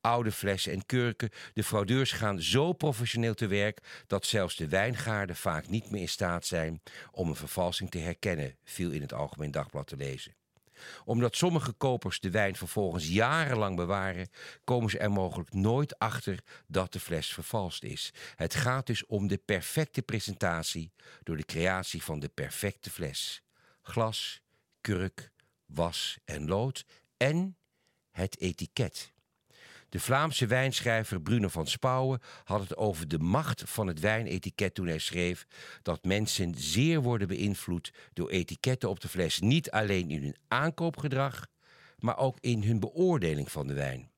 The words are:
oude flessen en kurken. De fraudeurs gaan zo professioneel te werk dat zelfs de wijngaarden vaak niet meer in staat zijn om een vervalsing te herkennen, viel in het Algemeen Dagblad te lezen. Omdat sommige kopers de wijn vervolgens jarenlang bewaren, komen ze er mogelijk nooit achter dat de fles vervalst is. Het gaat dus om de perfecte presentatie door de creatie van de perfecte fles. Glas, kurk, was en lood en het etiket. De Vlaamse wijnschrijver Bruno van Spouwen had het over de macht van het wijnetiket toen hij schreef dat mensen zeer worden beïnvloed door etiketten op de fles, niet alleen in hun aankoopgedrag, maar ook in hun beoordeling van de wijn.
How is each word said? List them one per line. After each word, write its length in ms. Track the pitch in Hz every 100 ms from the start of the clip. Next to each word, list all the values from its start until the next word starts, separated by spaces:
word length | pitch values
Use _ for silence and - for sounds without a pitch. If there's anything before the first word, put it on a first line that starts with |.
oude 320 | 113 120 113
flessen 400 | 101 98 95 -
en 140 | 90 -
kurken. 440 | 127 120 107 113 - -
De 120 | -
fraudeurs 480 | 104 110 98 127 131
gaan 300 | - 110 98
zo 300 | 82 110 160
professioneel 600 | 175 156 113 120 120 117
te 120 | 107 110
werk 580 | 101 104 - - - -
dat 200 | 101 -
zelfs 300 | 110 90 -
de 120 | 78
wijngaarden 680 | 92 110 123 - 107 98 85
vaak 320 | - 78 -
niet 220 | 104 -
meer 100 | 104
in 80 | 87
staat 380 | - 92 87 -
zijn 360 | 87 80 82 - - -
om 180 | - 87
een 80 | 71
vervalsing 540 | 76 - 90 87 92
te 80 | 90
herkennen, 580 | 82 82 104 82 69 -
viel 260 | - - 87
in 100 | 76
het 120 | 69
Algemeen 380 | 60 73 - 76
Dagblad 360 | 71 69 73 71
te 100 | 69
lezen. 400 | 69 65 - - _ _ _ _ - -
Omdat 320 | - 113 120 -
sommige 360 | 180 165 117
kopers 480 | 110 135 123 92 -
de 100 | 95
wijn 260 | 98 101 90
vervolgens 520 | 85 - 98 85 78
jarenlang 680 | 92 117 160 151 120 104 87
bewaren, 540 | 87 98 95 90 92 - - -
komen 260 | - 127 113
ze 80 | 107
er 120 | 104
mogelijk 420 | 101 92 82 85
nooit 460 | 98 98 123 147 -
achter 440 | 110 113 - 92 - - _
dat 260 | 95 92
de 80 | 95
fles 320 | - 82 73
vervalst 500 | - 85 113 92 -
is. 300 | - 69 - - - -
Het 180 | -
gaat 320 | - 127 131 -
dus 200 | 113 -
om 200 | 107 98
de 120 | 95
perfecte 640 | - 98 - - 151 -
presentatie 920 | - 110 - 98 95 82 82 85 80 _ - -
door 140 | - 80
de 80 |
creatie 580 | 76 78 87 92 90 87
van 160 | - 78
de 100 | 71
perfecte 640 | - 69 - 104 - -
fles. 520 | - 80 69 - - _ _ _ _
Glas, 580 | - - 110 107 - - _ _ _ _
kurk, 500 | - 98 95 - - _ _ _ _
was 520 | 76 85 - - -
en 220 | - 76 76
lood 380 | 95 127 131 - - _ _
en 400 | 127 160 190 180 _ _ _ _ _
het 300 | - 92 -
etiket. 720 | - - 82 - 113 - - _ _ _ _ - - - -
De 120 | -
Vlaamse 460 | - 131 156 139 117
wijnschrijver 720 | 127 135 - 123 113 110 92
Bruno 280 | 76 120 101
van 180 | 82 76
Spouwen 540 | - 131 127 131 127 - -
had 160 | - 101
het 160 | 95 -
over 320 | 107 82 82
de 100 | 80
macht 440 | 82 117 147 117 -
van 200 | - 98
het 140 | 78
wijnetiket 720 | 95 110 113 92 92 - 95
toen 120 | - 90
hij 120 | 80
schreef 480 | - 85 87 90 - - - -
dat 220 | - 82
mensen 500 | 90 101 107 - 90 85
zeer 460 | 73 85 151 165
worden 260 | 123 120 98
beïnvloed 640 | 95 101 98 - 87 - - -
door 180 | - 87
etiketten 580 | 92 85 - - 127 104
op 120 | 95
de 80 | -
fles, 320 | 92 85 -
niet 300 | 101 151 -
alleen 400 | - 107 95 87
in 120 | 78
hun 140 | 69 - _
aankoopgedrag, 1000 | 117 156 - 165 - 151 131 139 117 - _ _ - - _
maar 200 | 117 -
ook 200 | 135 123
in 220 | 123 117
hun 180 | 104 117
beoordeling 720 | 101 - 185 160 87 73 69
van 140 | 78 69
de 80 |
wijn. 360 | 71 69 65 60